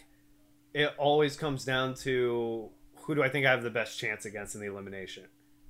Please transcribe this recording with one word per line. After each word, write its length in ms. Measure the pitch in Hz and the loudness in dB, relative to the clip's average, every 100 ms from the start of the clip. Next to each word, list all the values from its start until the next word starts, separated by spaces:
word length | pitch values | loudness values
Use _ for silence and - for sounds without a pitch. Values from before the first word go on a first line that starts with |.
| - _ _ _ _ _ _ | -20 _ _ _ _ _ _
it 200 | 143 147 - | 0 0 2
always 380 | 143 151 147 139 | 4 6 4 2
comes 300 | 156 131 127 | -4 -2 0
down 300 | 131 131 131 | 0 0 -2
to 720 | 139 127 123 120 117 113 110 - - - | 0 2 2 2 0 -2 -6 -16 -20 -10
who 140 | - 147 | -2 2
do 80 | |
I 60 | 131 | 2
think 160 | 143 135 | 4 4
I 20 | |
have 120 | 127 | 4
the 80 | 117 | 2
best 260 | 113 107 - | -2 -4 -4
chance 260 | 117 107 107 | -6 -6 -8
against 280 | 104 101 | -8 -8
in 80 | 107 | -8
the 60 | 104 | -8
elimination. 560 | 98 98 95 92 - 92 _ _ _ | -8 -10 -10 -10 -14 -18 _ _ _